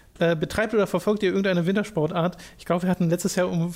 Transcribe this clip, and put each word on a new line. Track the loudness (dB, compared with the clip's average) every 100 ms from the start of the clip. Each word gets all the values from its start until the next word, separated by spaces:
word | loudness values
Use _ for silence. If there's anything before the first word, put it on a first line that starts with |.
| -14 -2
Äh, | 0 0
betreibt | -2 -2 0
oder | 2 2
verfolgt | 0 0 0
ihr | 2
irgendeine | 2 2 2 2
Wintersportart? | 0 0 0 0 0 -2 -4 -14 -10
Ich | -2
glaube, | 0
wir | 0
hatten | 0 2
letztes | 0 0 0
Jahr | 0
um | 0 -2